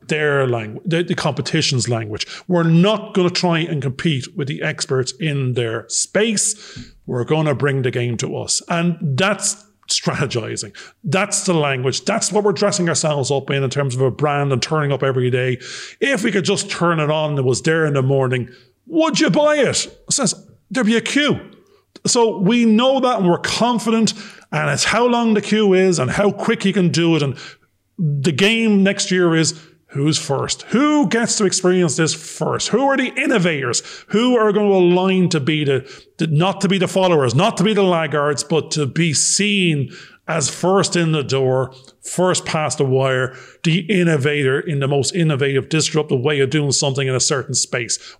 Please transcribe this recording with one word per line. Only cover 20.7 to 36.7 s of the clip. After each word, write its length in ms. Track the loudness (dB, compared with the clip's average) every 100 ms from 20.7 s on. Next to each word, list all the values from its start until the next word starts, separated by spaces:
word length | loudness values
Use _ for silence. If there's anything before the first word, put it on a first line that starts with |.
"There'd 160 | -2 2
be 100 | 2
a 40 |
queue." 400 | 0 0 0 0 -6 -20 _ _ _ -8 -2
So 320 | 2 2 2
we 260 | 2 4
know 360 | 4 4 4 2
that, 180 | 2 2
and 100 | 2
we're 100 | 0
confident, 760 | -2 0 0 0 0 0 0 -2 -14 -20 -8
and 180 | -4 -2
it's 140 | -2
how 220 | 0 2 2
long 280 | 2 2
the 60 | 0
queue 340 | 2 2 4
is 240 | 4 4 2
and 140 | 0
how 180 | 0 0
quick 340 | 0 -2 0
you 80 | 0
can 180 | 2 2
do 260 | 2 2 2
it. 60 |
And 140 | 0 -4 -12 -20 _ _ _ -4
the 320 | -2 0 0
game 540 | 2 2 2 4 4
next 260 | 4 0 -2
year 240 | 2 2
is, 260 | 2 0 -4 -14 _ _
who's 300 | -2 0 0
first? 440 | -2 -4 -4 -8
Who 460 | -2 0 2 2 2
gets 300 | 0 0 0
to 80 | 0
experience 500 | 2 2 2 2 0
this 160 | -2
first? 560 | -2 -10 -6 -4 -4 -2
Who 140 | 0
are 140 | 2 0
the 160 | -2 -2
innovators? 680 | 0 0 0 -2 -4 -4 -8 -14 -4
Who 280 | 0 2 4
are 160 | 4
gonna 160 | 2 2
align 600 | 4 4 4 2 2 2
to 100 | 0
be 240 | 0 0
the, 260 | 0 -2 -4 -16 -16 -6
the, 80 | -2
not 340 | 2 0 0
to 80 |
be 80 | 0